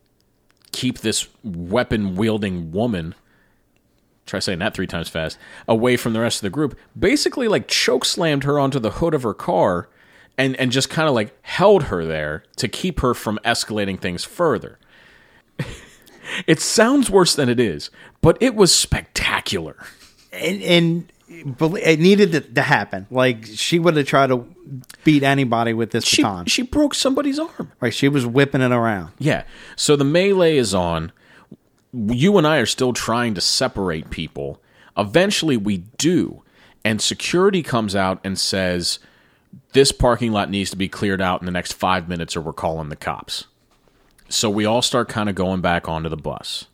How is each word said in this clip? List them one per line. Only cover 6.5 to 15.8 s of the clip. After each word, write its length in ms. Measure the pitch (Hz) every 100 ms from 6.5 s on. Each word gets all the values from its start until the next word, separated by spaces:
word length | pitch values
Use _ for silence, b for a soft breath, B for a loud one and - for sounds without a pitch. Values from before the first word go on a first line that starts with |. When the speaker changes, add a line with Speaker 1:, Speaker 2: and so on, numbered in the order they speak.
Speaker 1:
group, 260 | 139 147 - b 110
basically, 480 | 180 294 349 294 226
like, 220 | 175 -
chokeslammed 760 | - - 247 - - 165 139
her 140 | 139 147
onto 200 | 135 139
the 140 | 107
hood 220 | - 170
of 80 | 151
her 120 | 117
car 540 | - - 180 117 90 - b b b b -
and, 180 | 131 127
and 160 | 127
just 160 | 131 -
kinda, 200 | 165 156
like, 260 | 120 107 -
held 420 | - - 196 196
her 200 | 139 90 80
there 360 | 78 76 76 - -
to 100 | 117
keep 340 | - 185 -
her 140 | 127
from 240 | 117 113 107
escalating 560 | 117 117 - 107 98 92
things 240 | 92 87
further. 540 | - - 170 101 - - b b b b b b _ -
<laughs> 80 | B B